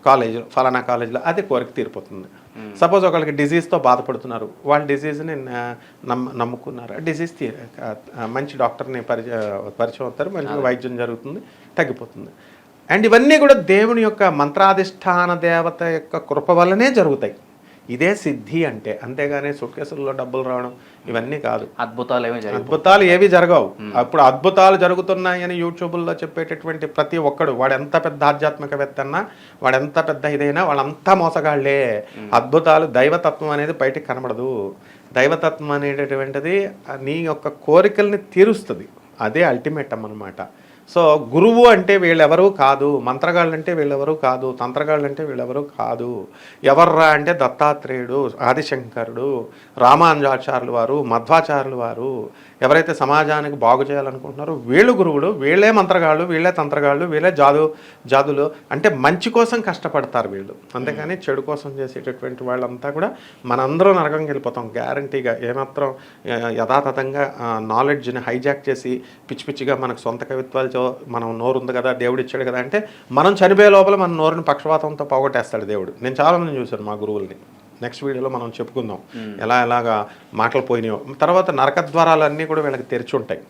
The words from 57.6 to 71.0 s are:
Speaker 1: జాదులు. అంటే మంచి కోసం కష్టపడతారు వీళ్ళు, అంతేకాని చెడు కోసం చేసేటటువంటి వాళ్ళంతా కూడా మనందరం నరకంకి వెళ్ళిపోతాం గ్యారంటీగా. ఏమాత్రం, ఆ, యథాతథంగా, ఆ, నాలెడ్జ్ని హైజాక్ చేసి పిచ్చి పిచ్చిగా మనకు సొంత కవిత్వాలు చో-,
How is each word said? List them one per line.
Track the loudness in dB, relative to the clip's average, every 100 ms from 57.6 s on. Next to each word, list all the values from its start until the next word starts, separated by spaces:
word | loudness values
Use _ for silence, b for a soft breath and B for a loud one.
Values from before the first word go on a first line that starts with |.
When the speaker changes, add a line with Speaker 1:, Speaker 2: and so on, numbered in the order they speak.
| 0 -2 B B 0
Speaker 1:
జాదులు. | 2 2 0 -2 B _
అంటే | 0 0
మంచి | 2 0 0 0
కోసం | 2 2 0
కష్టపడతారు | -4 -6 -4 -4 -2 -4 -4
వీళ్ళు, | -8 -12 -18 _ -8
అంతేకాని | -8 -8 -8 -8
చెడు | -4 -4
కోసం | -4 -8 -8
చేసేటటువంటి | -10 -10 -8 -10 -10 -12 -10
వాళ్ళంతా | -6 -6 -6 -8 -8
కూడా | -4 -6 -6 B B -2
మనందరం | 0 0 4 4 4
నరకంకి | 2 -2
వెళ్ళిపోతాం | -4 -6 -6 -8 -10 -8
గ్యారంటీగా. | -6 -6 -6 -4 -4 -4 -6
ఏమాత్రం, | -6 -6 -4 -6 -6 B B -8
ఆ, | -6 -4
యథాతథంగా, | -4 0 2 0 -4 -6 -4 -6 -6
ఆ, | -6 -6
నాలెడ్జ్ని | -2 0 2 0 -4 -6
హైజాక్ | -6 -4 -2 -4 -4
చేసి | -6 -6 -8 B B -16
పిచ్చి | -12 -10
పిచ్చిగా | -8 -4 -4
మనకు | -4 -6
సొంత | -8 -8
కవిత్వాలు | -8 -8 -6 -4 -4 -4
చో-, | -4 -6